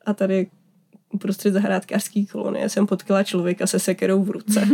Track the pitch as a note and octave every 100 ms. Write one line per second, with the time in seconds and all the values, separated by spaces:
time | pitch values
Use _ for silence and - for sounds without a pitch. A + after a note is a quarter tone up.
0 | - G3+ F#3+ F#3+ F#3 _ _ _ _ -
1 | _ G3+ G3+ G3 G#3 F#3+ G3 F#3+ - G#3
2 | - G#3 G3+ - G3+ - G#3 G3+ G3+ F#3+
3 | - G3 G3 F3+ F3 F#3 F#3+ F#3 - F#3
4 | F#3+ G3 G3 - - G#3+ G3+